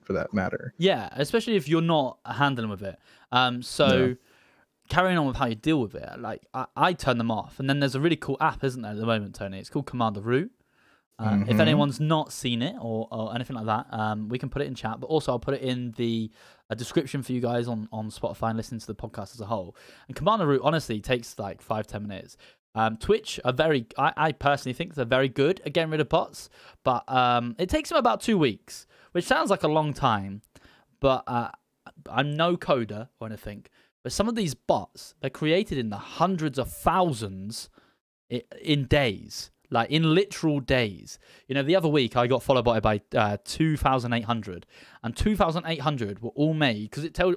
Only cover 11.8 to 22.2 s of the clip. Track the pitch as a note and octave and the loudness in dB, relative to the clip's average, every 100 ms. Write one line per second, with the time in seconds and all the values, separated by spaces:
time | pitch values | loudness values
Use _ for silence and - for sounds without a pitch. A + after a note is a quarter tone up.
11.8 | C#3+ B2 D3+ D#3 D3+ - B2+ A#2 C#3+ B3 | 2 0 0 0 -2 -4 -2 0 -2 -4
12.8 | A#2 A2 A2+ A2+ A2 A#2+ B2 A#2+ A2 A2 | -6 -4 -4 -6 -6 -6 -6 -6 -2 -2
13.8 | - A#2 G#2+ G#2+ G#2+ B2+ C#3 C#3 C#3+ B2+ | -2 -4 -2 -2 -4 -6 -4 -4 -4 -4
14.8 | A2 A2+ - D#3 - A#2+ - C#3 C3 B2 | -8 -8 -2 0 0 -2 -2 -2 -2 -2
15.8 | B2 A2 A#2 A2+ A2 _ - _ - A2+ | -4 -2 0 0 -2 _ -20 _ -8 -6
16.8 | A#2+ E3+ C3 C#3+ B2+ B2 A#2+ A#2+ A#2+ A2+ | 0 0 0 -4 -4 -2 0 0 -2 -4
17.8 | G#2+ A2 G#2+ - - - A2+ A2+ - A2+ | -6 -8 -8 -6 -6 -2 -2 -2 -6 -10
18.8 | - G#2 G#2+ - G2 A#2 G2+ A2 F2 - | -10 -10 -10 -10 -12 -12 -6 -6 -6 -16
19.8 | - - - - E3+ A3 D#3 C3+ A#2+ D#3+ | -20 -20 -14 -2 0 2 4 4 4 0
20.8 | - G#2+ - B2 A#2 - G2 - - A2 | -2 -6 -2 -2 -2 -10 -10 -10 -4 -4
21.8 | - G#2+ G#2 F#2+ | -4 -8 -8 -10